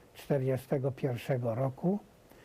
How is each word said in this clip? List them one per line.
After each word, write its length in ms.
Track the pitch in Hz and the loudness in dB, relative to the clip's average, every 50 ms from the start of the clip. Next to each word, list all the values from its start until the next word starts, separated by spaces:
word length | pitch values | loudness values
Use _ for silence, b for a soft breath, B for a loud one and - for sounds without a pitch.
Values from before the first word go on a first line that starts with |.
| B B - | B B -20
czterdziestego 760 | - - - 151 139 127 131 131 123 - - 151 139 127 139 | -12 -2 0 0 2 4 2 0 0 0 0 0 0 0 0
pierwszego 640 | 123 - - 139 123 113 - - 139 123 120 117 110 | -2 -2 -2 -2 -2 -2 -2 -2 -2 0 0 0 0
roku, 440 | - 135 135 131 - - 175 202 208 - - - - B B B B | 0 0 -2 -2 0 0 0 0 0 -4 -10 -20 -20 B B B B